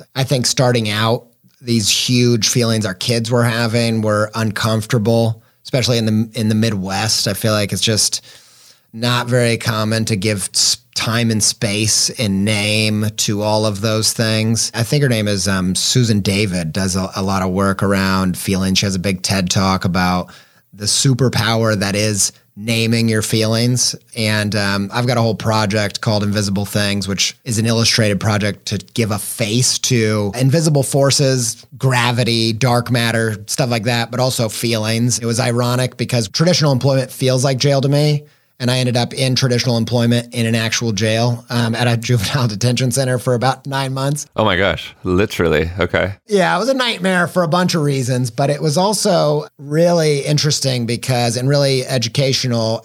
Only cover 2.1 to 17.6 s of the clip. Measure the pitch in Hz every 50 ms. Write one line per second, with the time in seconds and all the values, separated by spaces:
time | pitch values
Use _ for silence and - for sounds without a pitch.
2.1 | 127 123 123 120 120 110 95 - - 127 117 117 113 110 104 101 95 - - 127
3.1 | 117 117 113 113 127 120 120 120 113 117 117 113 110 120 117 117 113 110 107 107
4.1 | 104 104 107 107 - 110 110 107 101 - - 113 110 110 107 - - 117 101 117
5.1 | 113 117 117 113 113 - _ _ _ _ _ - - 131 110 117 120 98 98 110
6.1 | 107 110 113 110 - 120 107 110 110 107 113 113 110 95 92 95 95 101 110 107
7.1 | - - - 110 95 - - 110 107 104 101 95 104 92 - 113 110 101 - -
8.1 | - - - - - - - - - - - - - _ _ _ - 113 120 120
9.1 | 120 123 120 120 127 123 123 117 117 110 - 131 113 107 110 107 110 110 107 -
10.1 | 113 95 101 107 107 98 - - - - - - - - _ _ _ - - 117
11.1 | 110 120 117 113 110 107 - - - - - 104 101 107 110 107 - - - -
12.1 | - - 117 101 98 95 101 110 107 104 104 107 107 110 107 110 107 107 107 107
13.1 | 107 - - - 104 101 104 107 107 107 107 107 101 98 107 110 110 110 107 -
14.1 | - - 113 110 110 110 110 113 117 110 - - - 113 113 - 147 147 143 127
15.1 | 120 110 104 104 104 95 87 101 95 92 90 92 92 - - - - 131 120 110
16.1 | 107 104 92 104 98 101 110 98 90 90 82 78 76 101 95 92 90 95 92 -
17.1 | - 104 95 98 98 95 92 92 90 98